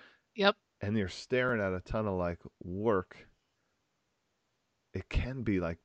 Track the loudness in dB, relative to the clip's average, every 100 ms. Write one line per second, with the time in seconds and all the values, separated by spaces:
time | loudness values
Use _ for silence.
0 | -20 -20 _ 2 2 2 _ _ -2 0
1 | 0 -4 -2 0 2 2 0 -2 -2 -2
2 | 0 0 -2 -4 -10 -14 -8 -2 2 2
3 | 0 -8 -20 _ _ _ _ _ _ _
4 | _ _ _ _ _ _ _ _ _ -10
5 | -4 -2 -2 -2 0 2 0 -4